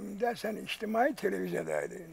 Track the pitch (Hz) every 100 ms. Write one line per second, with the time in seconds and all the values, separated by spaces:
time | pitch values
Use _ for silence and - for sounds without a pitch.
0 | 202 202 240 233 214 220 - - 214 220
1 | 277 - 196 190 180 170 160 151 - 190
2 | 165